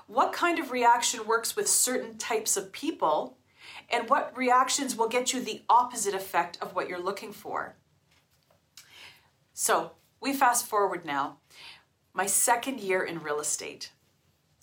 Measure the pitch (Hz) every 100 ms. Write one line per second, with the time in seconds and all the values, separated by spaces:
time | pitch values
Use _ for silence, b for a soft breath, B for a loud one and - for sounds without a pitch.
0 | B 220 349 - 349 330 262 247 240 240
1 | - 226 214 226 - - 202 - - 247
2 | 226 220 - 220 - 202 - - 302 -
3 | 165 156 254 - _ B B B B 233
4 | 226 285 - 247 254 247 254 - 262 208
5 | 226 247 254 254 208 214 - 220 240 226
6 | 196 190 - 175 170 - 175 175 - 180
7 | 180 - - - - 80 - - _ _
8 | _ _ _ _ _ _ _ - B B
9 | B B B _ _ - - 185 165 -
10 | _ - 254 277 370 240 - 208 196 175
11 | 165 139 143 - _ B B B B _
12 | _ - 196 - - 247 269 262 196 185
13 | - 165 156 147 151 - 78 - - _
14 | _ _ _ _ _ -